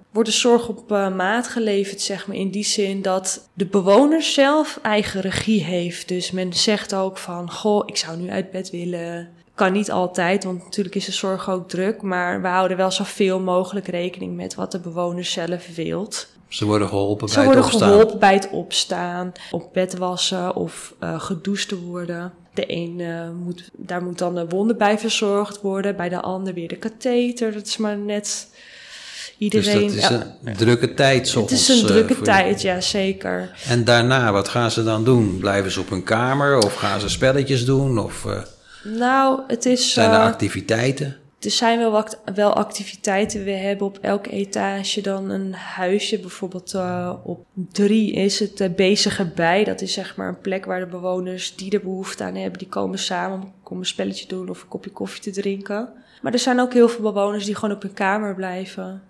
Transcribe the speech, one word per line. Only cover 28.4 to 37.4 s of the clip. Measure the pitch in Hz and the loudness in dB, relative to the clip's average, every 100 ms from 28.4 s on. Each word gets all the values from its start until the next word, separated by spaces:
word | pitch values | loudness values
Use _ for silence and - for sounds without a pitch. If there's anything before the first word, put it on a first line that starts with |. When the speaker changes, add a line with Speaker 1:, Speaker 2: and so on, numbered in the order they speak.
| - - - - - - - - - - | -10 -20 -20 -20 -20 -18 -16 -14 -16 -4
Speaker 1:
iedereen, | 208 214 202 208 208 | 0 2 4 4 2
Speaker 2:
Dus | 202 | 2
dat | 202 | 2
is | 120 | 2
Speaker 1:
ja. | - - | -2 -12
Speaker 2:
een | 120 101 | -10 2
drukke | 113 120 127 | 4 6 4
tijd | - 135 131 127 | 2 4 4 2
's | |
Speaker 1:
Het | 123 104 | 0 2
is | 254 | 2
Speaker 2:
ochtends, | - | 6
Speaker 1:
een | 247 202 | 6 8
Speaker 2:
eh, | |
Speaker 1:
drukke | 202 220 254 | 6 6 2
Speaker 2:
voor | - | 4
Speaker 1:
tijd, | 196 185 202 | 4 4 2
Speaker 2:
jullie. | 190 180 | 0 0
Speaker 1:
ja, | |
zeker. | 185 202 190 190 - 180 185 - 131 | 0 0 0 -2 -4 -4 -6 -10 0
Speaker 2:
En | 123 | 2
daarna, | 113 120 120 131 117 | 6 6 6 4 4
wat | 101 95 | 2 2
gaan | 123 117 | 0 0
ze | 113 | 2
dan | 113 110 | 0 2
doen? | 113 123 104 90 | 6 6 6 2
Blijven | 101 98 95 | 2 2 0
ze | 92 | -2
op | 85 | -4
hun | 95 | -4
kamer | - 110 127 139 143 135 | 0 0 2 2 4 4
of | 101 - | 4 2
gaan | 104 98 | -2 -2
ze | 101 | -2
spelletjes | - 131 139 | 2 2 2